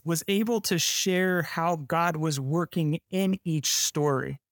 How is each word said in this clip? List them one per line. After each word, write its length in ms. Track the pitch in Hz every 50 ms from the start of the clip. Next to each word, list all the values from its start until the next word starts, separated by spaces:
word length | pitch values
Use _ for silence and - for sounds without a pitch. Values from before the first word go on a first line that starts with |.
| -
was 180 | 156 170 160 -
able 340 | - 196 202 220 226 240 214
to 160 | - - 185
share 640 | 165 - - - - - 190 185 180 185 185 180 175
how 340 | 156 - - 170 165 175 175
God 420 | 160 139 120 165 165 170 175 165
was 220 | 156 156 160 147 139
working 600 | 131 135 151 170 170 - - 180 160 151 151 170 - _
in 300 | - 185 196 190 185 - -
each 280 | 170 160 151 127 -
story. 680 | - - - - - 156 147 147 139 127 - 135 139 - - _